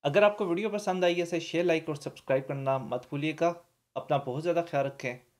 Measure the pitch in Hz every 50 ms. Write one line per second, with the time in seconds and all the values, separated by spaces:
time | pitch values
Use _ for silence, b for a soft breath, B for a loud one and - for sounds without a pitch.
0 | - 147 143 202 208 208 208 - 214 175 170 180 214 220 202 208 202 196 185 185
1 | 180 175 175 175 175 170 175 165 - - - 165 175 175 165 160 156 - 151 147
2 | - 143 - - _ - 135 135 139 - 143 139 135 135 135 131 127 - 123 123
3 | - - 151 143 143 156 151 151 165 170 170 170 _ _ _ _ _ _ _ 135
4 | - - 151 139 - 131 123 139 160 175 165 170 165 - - 139 135 135 135 -
5 | - 127 120 117 _ _ _ _